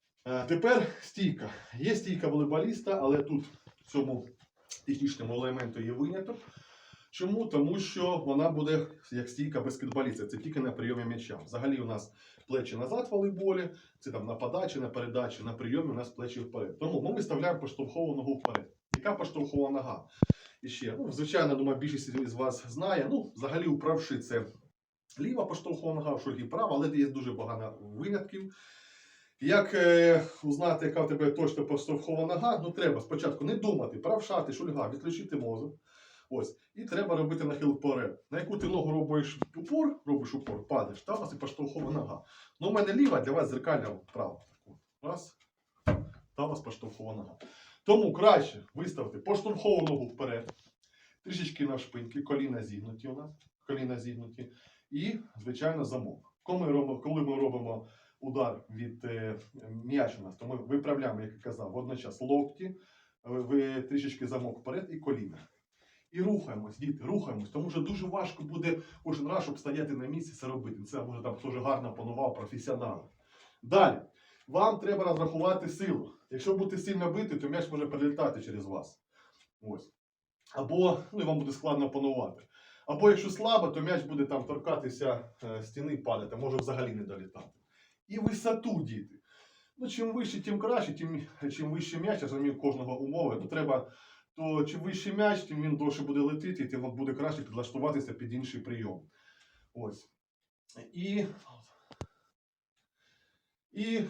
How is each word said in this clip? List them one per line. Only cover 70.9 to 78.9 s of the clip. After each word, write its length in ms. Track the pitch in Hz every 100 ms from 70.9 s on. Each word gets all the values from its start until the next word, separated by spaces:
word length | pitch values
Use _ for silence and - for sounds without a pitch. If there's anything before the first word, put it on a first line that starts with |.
| 139
може 220 | 120 117
там 120 | 117 107
хто 140 | 135
вже 100 | 127
гарно 320 | 127 131 120
опанував, 440 | 107 113 120 135 -
професіонал. 760 | 104 120 139 123 117 101 - _ _ - - _
Далі. 360 | 117 190 185 - - _ _ _ -
Вам 320 | 165 220 208
треба 240 | 208 196
розрахувати 640 | 180 156 160 160 180 185 170
силу. 420 | - 190 131 - - _
Якщо 280 | - 196 190
будете 240 | 190 190
сильно 300 | 202 185 175
бити, 240 | 208 - 143
то 140 | 143
м'яч 220 | - 151
може 160 | 147 143
перелітати 540 | 143 147 143 143 107
через 240 | - 101 98
вас. 360 | 92 -